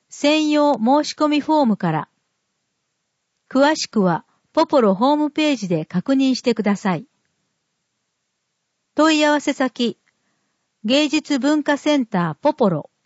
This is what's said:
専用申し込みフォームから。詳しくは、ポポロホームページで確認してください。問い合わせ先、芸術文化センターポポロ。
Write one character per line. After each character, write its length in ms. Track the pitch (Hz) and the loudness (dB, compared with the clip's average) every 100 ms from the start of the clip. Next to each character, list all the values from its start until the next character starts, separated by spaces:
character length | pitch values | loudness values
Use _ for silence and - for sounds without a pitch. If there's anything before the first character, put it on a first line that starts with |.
| _ | _
専 400 | - 285 311 302 | -4 0 0 2
用 240 | 302 294 | 2 2
申 300 | 254 220 285 | 0 2 0
し 100 | 294 | 0
込 140 | - 302 | -2 0
み 140 | 294 | 0
フ 180 | - 311 | 0 0
ォ 40 | |
ー 20 | 269 | 2
ム 120 | 202 | 0
か 140 | 175 | -2
ら。 180 | 156 - _ _ _ _ _ _ _ _ _ _ _ _ _ - | -4 -6 _ _ _ _ _ _ _ _ _ _ _ _ _ -4
詳 260 | 262 285 311 | 0 2 0
し 120 | - | -4
く 140 | 226 | 0
は、 240 | 185 170 - _ _ | 0 0 -6 _ _
ポ 140 | - 320 | -2 0
ポ 160 | 302 | 2
ロ 140 | 220 185 | 2 2
ホ 180 | 254 | 0
ー 20 | 294 | 0
ム 160 | 302 | -2
ペ 220 | 294 302 | -2 -2
ー 20 | 262 | -2
ジ 140 | 190 | -2
で 160 | 170 156 | -4 -4
確 280 | 180 - | -6 -2
認 220 | 269 269 254 | 0 0 0
し 60 | |
て 140 | - 226 | -2 -2
く 80 | |
だ 120 | 208 202 | -2 -2
さ 200 | 202 165 | -2 -4
い。 100 | 233 _ _ _ _ _ _ _ _ _ _ _ _ _ _ _ _ _ _ - | -6 _ _ _ _ _ _ _ _ _ _ _ _ _ _ _ _ _ _ 0
問 220 | 311 311 | 2 2
い 60 | |
合 100 | 302 | 2
わ 80 | 294 | 0
せ 120 | 285 | -2
先、 440 | 277 262 - 240 - _ _ _ _ _ _ _ _ | -4 -4 -4 -6 -6 _ _ _ _ _ _ _ _
芸 260 | 208 269 302 | -2 0 0
術 280 | 302 - 285 | -2 -2 -2
文 240 | 262 302 | 0 0
化 140 | 285 285 | 0 -2
セ 200 | - 294 | 0 0
ン 80 | 240 | 0
タ 260 | 190 170 | -2 -4
ー 40 | 151 | -2
ポ 180 | 285 | -2
ポ 160 | 302 214 | 0 0
ロ。 200 | 160 - _ | 0 -6 _